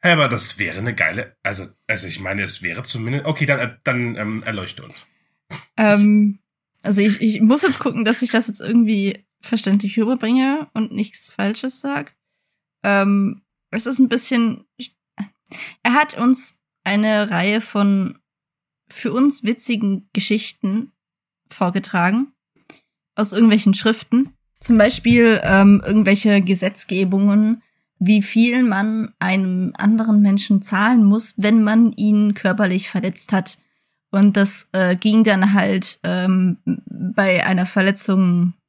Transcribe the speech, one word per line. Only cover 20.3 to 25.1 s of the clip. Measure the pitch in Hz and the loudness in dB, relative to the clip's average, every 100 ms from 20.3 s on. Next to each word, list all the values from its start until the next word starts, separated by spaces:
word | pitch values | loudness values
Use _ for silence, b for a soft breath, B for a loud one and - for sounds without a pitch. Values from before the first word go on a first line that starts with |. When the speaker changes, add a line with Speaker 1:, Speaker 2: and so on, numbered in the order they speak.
| 214 - - 190 208 - _ _ _ _ _ _ | -4 -4 -6 -4 -4 -6 _ _ _ _ _ _
Speaker 2:
vorgetragen | - 180 180 185 185 175 220 277 _ _ _ b b b _ _ - | -4 -4 -2 -6 -2 0 0 -4 _ _ _ b b b _ _ -6
aus | 208 | -4
irgendwelchen | 190 226 208 202 | 4 4 6 4
Schriften. | 196 220 220 - 240 269 _ _ _ | 2 0 -2 -2 -2 -2 _ _ _
Zum | - 226 | 2 4
Beispiel, | 214 247 233 | 4 2 2